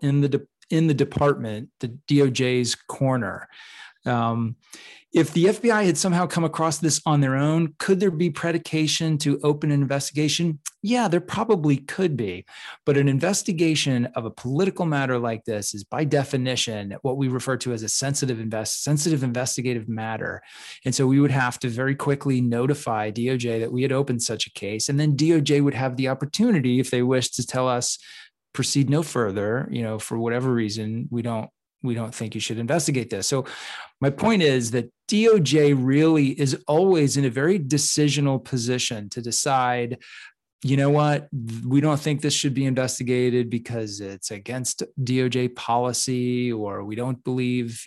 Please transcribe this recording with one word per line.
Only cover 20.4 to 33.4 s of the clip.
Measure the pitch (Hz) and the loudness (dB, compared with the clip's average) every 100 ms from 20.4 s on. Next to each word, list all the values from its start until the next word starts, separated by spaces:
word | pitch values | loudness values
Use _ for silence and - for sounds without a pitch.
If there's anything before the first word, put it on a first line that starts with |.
| - - - - 131 | -16 -20 -20 -8 -4
And | |
so | 123 131 | 2 4
we | 139 | 6
would | 143 | 4
have | 131 123 - | 4 0 -2
to | 127 | -4
very | 117 131 139 | -2 -2 0
quickly | 147 139 143 127 | 0 0 0 0
notify | 123 117 135 143 - 110 107 | 2 2 0 0 -2 -4 -4
D | 110 120 | -2 -2
O | 131 | 0
J | 120 113 | 0 -2
that | 117 | -2
we | 127 | -2
had | 131 | 0
opened | 131 135 120 | 0 0 -2
such | - 110 - | -2 -6 -8
a | |
case. | - 98 107 - | -8 -8 -4 -2
And | 143 | 2
then | 151 135 | 2 2
D | 156 | 4
O | 165 | 4
J | 143 143 | 4 4
would | 143 | 4
have | 117 131 123 | 0 -2 -2
the | 131 | -2
opportunity, | 135 147 - 240 185 131 123 | -2 -4 2 4 4 4 2
if | 127 | 2
they | 123 | 0
wished, | 123 127 123 - | 2 2 0 -4
to | 120 | -4
tell | 127 127 | -2 0
us, | 123 - - - - - _ _ | 0 -2 -6 -10 -20 -20 _ _
"Proceed | - 131 143 123 | -6 -2 0 2
no | 147 | 0
further, | 156 127 110 98 101 120 - | 0 -2 -2 -2 -2 -2 -4
you | 127 | -6
know, | 113 110 | -4 -6
for | - 113 | -6 -4
whatever | 117 120 131 | -2 -2 0
reason, | 120 107 110 110 113 131 | 0 -2 -4 -6 -6 -6
we | 120 | -4
don't, | 117 113 - _ _ _ | -4 -6 -8 _ _ _
we | 127 113 | -4 -4
don't | 110 | -6
think | - 113 110 | -8 -8 -6
you | |
should | - 113 | -6 -6
investigate | 117 165 151 131 113 | 0 0 0 -2 -2
this." | 101 - | -4 -2
So | 135 | -2